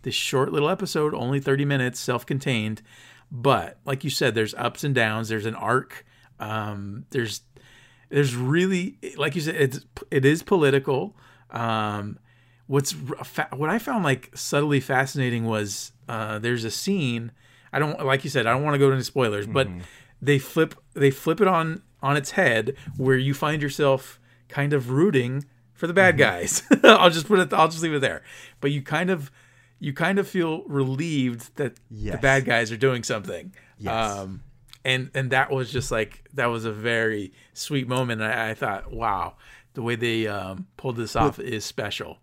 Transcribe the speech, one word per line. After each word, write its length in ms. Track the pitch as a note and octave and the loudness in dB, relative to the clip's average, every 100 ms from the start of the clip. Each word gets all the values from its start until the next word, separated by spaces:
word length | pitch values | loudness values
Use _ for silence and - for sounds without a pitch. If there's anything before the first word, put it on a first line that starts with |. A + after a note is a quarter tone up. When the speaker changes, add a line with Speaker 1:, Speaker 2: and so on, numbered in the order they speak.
Speaker 1:
This 140 | - - | -4 -4
short 360 | - C3+ C3+ | 0 0 2
little 160 | D#3 D3 | 2 0
episode, 460 | F#3+ F#3+ E3 D3+ | 0 -2 0 0
only 260 | - A#2+ C#3 | 0 -2 -2
thirty 240 | C#3 C#3 | 0 0
minutes, 360 | C#3+ C#3 B2+ - | 2 2 0 -2
self-contained. 800 | - B2 - C#3 C#3 A#2+ G#2+ A2 - - - - _ | -4 -4 -2 -4 0 -2 -2 -6 -12 -20 -20 -20 _
But 460 | B2 C3 A#2+ E2 - - | -2 2 2 0 -10 -6
like 180 | C3+ | -4
you 60 | D3 | -4
said, 260 | - C3 A2 | 0 0 2
there's 180 | G#2+ - | -2 -2
ups 280 | A#2+ - | -6 -4
and 100 | D3 | -2
downs. 360 | B2+ A2+ G#2+ A2 | 2 2 0 -4
There's 160 | A2 G#2+ | -4 -4
an 100 | A2 | -6
arc. 500 | G2+ B2+ B2 - - _ _ _ | 0 0 0 -18 -20 _ _ _
Um, 680 | G#2+ A2 G#2+ G#2 G2+ G#2 C#3 | -8 -6 -6 -8 -10 -12 -8
there's, 300 | C3+ A#2 G2+ _ - _ - - _ _ | -4 -4 -6 _ -20 _ -20 -20 _ _
there's 260 | C#3+ C#3+ A#2+ | 0 2 0
really, 640 | B2+ D#3+ F#3 F#3+ F3+ - - - | 0 2 2 0 -2 -8 -16 -4
like 200 | D3+ E3+ | -4 -2
you 60 | |
said, 140 | D3+ D#3+ | -4 0
it's, 240 | C#3 C3+ - - - | 0 0 -14 -18 -4
it 140 | - C3+ | 2 4
is 160 | D#3+ | 4
political. 720 | - F#3+ D3 C3+ C#3 C3+ F#3+ - - - _ | 2 4 4 4 2 -2 -4 -12 -20 -20 _
Um, 680 | - A#2 A2 G#2+ G#2 G2+ - _ _ _ _ - | -6 -2 -2 -2 -4 -8 -12 _ _ _ _ -2
what's 280 | C#3 C#3 D3+ C3+ - | 0 0 -6 -10 -10
r-, 60 | |
fa-, 260 | - - D#3 C3 | -8 -6 -6 -4
what 140 | D#3 | -2
I 100 | G#3+ | -2
found, 240 | B3+ B3 | -2 -2
like, 280 | E3 C3 - - | 0 0 -4 -12
subtly 440 | - C#3+ D3 C#3+ | -2 0 2 0
fascinating 680 | B2+ C3 C3+ C#3+ B2+ A#2+ A2+ | 2 0 0 -2 -2 0 -2
was, 460 | A2 G#2 G2+ - _ - | -2 -4 -8 -12 _ -8
uh, 320 | A#2 G#2+ G#2+ | -6 -4 -4
there's 240 | A2+ A#2+ | -2 -2
a 80 | A2+ | -2
scene. 600 | - - G3 C#3 A#2 A#2 - _ _ _ | -6 -2 0 0 -2 -6 -14 _ _ _
I 80 | - | -2
don't, 240 | D3 D3+ | -2 -2
like 200 | C#3+ C3+ | 0 0
you 60 | C#3 | 0
said, 180 | C3+ A2+ | 0 2
I 40 | |
don't 100 | B2+ | 2
wanna 160 | D3 C#3+ | 2 4
go 120 | C#3 | 4
into 120 | C3+ | 4
spoilers, 420 | B2 - A#2+ G#2 G2+ | -2 0 0 0 -2
but 200 | C3+ C3+ | -2 -2
Speaker 2:
Mm-hmm. 120 | F2 F2+ - - _ | -4 -14 -20 -20 _
Speaker 1:
they 180 | B2 C#3 | 0 0
flip, 360 | - - D#3+ - _ | 0 0 0 0 _
they 180 | - C#3 | 2 2
flip 280 | C3+ - E3 | 2 -2 2
it 60 | G3+ | 4
on, 340 | F3 E3 D#3+ _ _ | 4 0 -6 _ _
on 160 | C3+ D3 | -2 -2
its 140 | C#3+ | 0
head 440 | - E3+ A2+ A2 C3+ - - | 2 4 4 0 -6 -10 -2
where 200 | C3+ C3 | 2 4
you 160 | C3 | 4
find 280 | C#3 D3+ D#3 | 0 -2 0
yourself 580 | C#3+ C3+ C#3+ C3+ - - _ _ _ | -2 2 4 4 0 -20 _ _ _
kind 260 | - C#3+ | -2 2
of 160 | D3 A#2+ | 2 2
rooting 560 | C3 F#3 C#3 A#2+ C3+ C#3+ _ _ | 4 4 4 2 -4 -8 _ _
for 120 | _ E3+ | _ -2
the 60 | |
bad 220 | F3 F#3 D3+ | 4 6 6
Speaker 2:
Mm-hmm. 20 | |
Speaker 1:
guys. 440 | B2 F2+ E2+ - - | 4 4 -2 -4 4
<laughs> 100 | - | 8
I'll 260 | - G#3+ F3+ | 10 10 8
just 160 | E3 D3+ | 4 2
put 120 | G#3 | 4
it, 140 | F3 | 4
I'll 140 | G#3 D#3+ | 4 4
just 160 | E3 | 4
leave 100 | E3 | -2
it 80 | D3 | 0
there. 220 | B2+ D#2 - - - _ | 0 -2 -10 -20 -20 _
But 100 | C#3+ | -2
you 100 | C#3+ | -2
kind 280 | C3+ D#3 F3+ | -4 -2 0
of, 220 | F#3 C#3 _ _ _ _ _ | -2 -4 _ _ _ _ _
you 140 | D3+ | -8
kind 240 | C#3 E3+ G3 | -2 0 0
of 80 | G3 | 0
feel 360 | F#3+ E3 D#3 - | 0 0 -2 -4
relieved 880 | C#3+ C3 C3 E3 D3+ B2+ A#2+ - - | 0 0 0 -2 0 0 -2 -12 -6
that 180 | C3+ - | -6 -6
the 60 | _ | _
Speaker 2:
Yes. 300 | A2 G#2 A#2 | -8 -6 0
Speaker 1:
bad 240 | C#3 C3+ B2+ | 2 2 2
guys 260 | A#2 A2+ | 0 0
are 60 | A2+ | 0
doing 260 | C3+ B2 | 0 0
something. 500 | A2+ A#2 F#2+ F2 D#2+ - _ _ | -2 -4 -4 -10 -12 -20 _ _
Speaker 2:
Yes. 400 | G2 A2+ A2 G2+ | -4 -2 -2 -4
Speaker 1:
Um, 240 | F#2+ F#2+ - - - - C3 | -8 -12 -16 -20 -20 -8 -2
and, 260 | C3 C3 | -2 -2
and 160 | C3+ C3 | -4 0
that 200 | B2+ C#3 | 2 2
was 200 | C3+ B2 | -2 -2
just, 200 | B2+ - | -4 -2
like, 320 | A#2+ G#2+ - - | -2 -4 -8 -14
that 120 | C3+ A#2+ | -4 -2
was 180 | A#2 A2+ | -2 -6
a 60 | |
very 640 | G#2+ A2+ A#2 A2+ G#2+ F#2+ _ _ | -6 -2 0 0 -2 -8 _ _
sweet 340 | - - D3 B2 | -14 -4 -4 -2
moment. 340 | B2+ B2 A2+ | -2 -2 -2
I, 300 | A2 A#2 A2+ | -2 -2 -4
I 20 | |
thought, 380 | A2 B2 G2 - | -4 -4 -4 -8
wow, 440 | A2+ A2+ G2 E2+ - - - _ | -6 -4 -2 -4 -10 -20 -20 _
the 80 | - | -8
way 140 | A#2 A#2 | -4 -2
they, 300 | A#2+ A2+ G#2+ | -2 -2 -2
um, 400 | G2+ F#2 F#2+ F#2+ - | -4 -8 -10 -14 -10
pulled 180 | C3+ A#2+ | -8 -6
this 200 | A2+ - | -4 0
Speaker 2:
Well, 120 | A2 | 0
Speaker 1:
off 120 | - | 0
is 260 | C3+ A2+ - | -8 -6 -6
special. 520 | - G#2 - E2 D#2 | -8 -8 -6 -10 -14